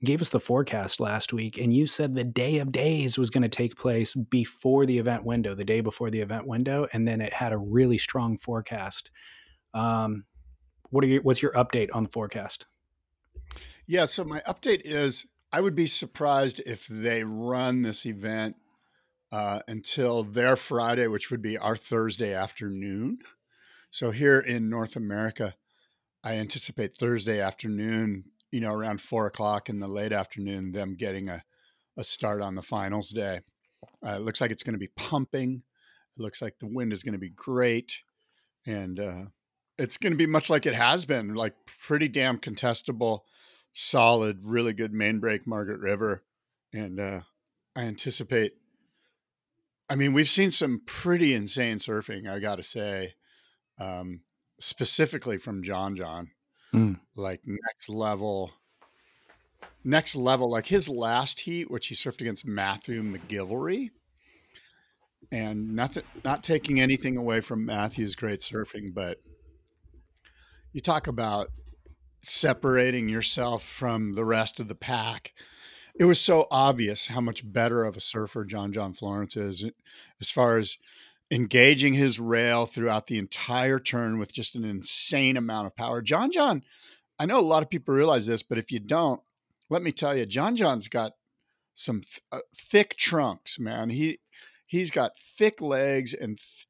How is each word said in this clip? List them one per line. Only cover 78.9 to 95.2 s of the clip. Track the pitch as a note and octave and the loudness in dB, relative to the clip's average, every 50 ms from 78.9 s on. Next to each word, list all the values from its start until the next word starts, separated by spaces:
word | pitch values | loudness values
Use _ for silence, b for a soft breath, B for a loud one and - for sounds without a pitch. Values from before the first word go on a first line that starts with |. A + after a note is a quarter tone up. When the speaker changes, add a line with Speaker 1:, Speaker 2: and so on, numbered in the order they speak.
| F#2+ | -8
Speaker 2:
Florence | - A2 G2+ G2+ G#2 G#2 G2 - | -8 -6 -6 -4 -4 -6 -6 -6
is | A2 G2+ G2+ F#2 F2 G#2 A#2 - _ B B B B B B B B | -4 -4 -4 -4 -6 -6 -8 -8 _ B B B B B B B B
as | - - | -4 0
far | - C3+ B2 A#2+ A#2 | 4 4 6 6 6
as | A2+ G#2+ - - - b b b b b b b b b - | 4 2 0 -4 -6 b b b b b b b b b -2
engaging | C#3 B2 A#2+ G2 C3 B2 B2 C#3+ D3+ C3 C#3 C#3 C3 | 0 0 2 6 8 10 10 10 10 8 6 4 4
his | C#3 C#3 C3 A2 A2+ | 6 4 4 2 0
rail | A#2 A2+ A#2 A#2 A#2+ A#2+ A#2+ A#2 A#2 | 0 2 2 4 4 4 4 2 2
throughout | - - A#2+ A#2 A#2 G#2+ G#2+ - | 0 -2 -2 0 2 2 0 0
the | - A#2 | -2 -4
entire | G#2+ G2 - - - - - B2 B2+ B2+ C3+ C3+ C3 | -4 -2 -4 -6 -6 -4 -2 0 2 2 2 2 2
turn | C3 - B2+ A#2+ A#2 A2 A2 | 0 -2 -2 -2 0 0 -2
with | A2 G#2 - | -2 -4 -6
just | - A#2+ A2 - - | -6 -6 -6 -6 -4
an | B2 A2+ | -4 -6
insane | G#2+ G2+ F#2+ F#2 - - - - - D3+ C#3 C3+ C3 C3 | -6 -6 -4 -2 0 0 0 2 2 2 2 2 2 2
amount | B2+ A#2 A2+ A2 G#2+ G#2 | 0 -2 -2 -2 -4 -4
of | F#2+ - | -6 -6
power. | - A#2 A#2+ A#2+ A#2+ | -6 -6 -4 -4 -4
John | A2 B2+ D3+ F3+ A#3+ D4 | -2 0 2 2 2 2
John, | F4+ F4 D4 C4 F3+ C3+ - b b b b b b b b b _ | 2 4 4 4 2 0 -4 b b b b b b b b b _
I | - D3+ | -4 0
know | F3+ A#3 B3+ | 2 4 4
a | |
lot | F3+ D#3+ D#3+ D#3 D#3 | 6 6 6 4 4
of | - | 2
people | F3+ D3+ - D3+ C3+ | -2 -4 0 2 4
realize | C3+ D3+ D#3+ C#3+ B2 G#2 | 4 6 6 4 4 2
this, | A2+ A#2 A2+ - | 0 -2 -2 -2
but | - B2+ | -2 -4
if | A2+ G#2+ - | -4 -4 -4
you | B2 A2 | -6 -6
don't, | G2+ G2+ D3 E3+ E3+ C#3+ B2 - _ _ _ _ _ _ _ _ _ - | -2 0 0 2 2 2 0 -2 _ _ _ _ _ _ _ _ _ -2
let | D#3 F3 | -2 0
me | F3 D#3+ | 0 -2
tell | - - D#3 C#3+ C#3+ | -2 -2 0 0 0
you, | C3 A2+ | 0 -2
John | G2 G2+ C3 D#3 A3 B3 | -2 -2 0 0 0 2
John's | A3+ G3 D3+ C3 A2+ - | 2 4 2 2 0 -2
got | - - A#2+ A2 G#2+ - _ _ _ _ _ _ _ _ _ _ _ - | -4 -2 -2 -2 -2 -6 _ _ _ _ _ _ _ _ _ _ _ -10
some | - - - A2+ G2+ | -6 -4 -4 -4 -4
th-, | - - - - _ - | -6 -10 -18 -18 _ -10
uh, | B2 C3 - _ - | -10 -10 -10 _ -16
thick | - - - - G#3 G3+ - - | -18 0 4 6 6 6 4 0
trunks, | - - - E3+ - C3+ A2+ F#2 - - - - - | -2 -2 0 2 2 2 0 -2 -4 -6 -8 -6 -6
man. | A#2 A2 A#2 A#2 A2 A#2 | -6 -6 -4 -4 -4 -2
He, | A#2 C#3 D#3 D#3+ - - _ _ b b b b b b b | -2 -2 -2 -2 -2 -6 _ _ b b b b b b b
he's | b E3+ F3+ F#3 D#3 | b -2 -2 0 0
got | - - F3+ - - | 0 0 0 0 -2
thick | - | -8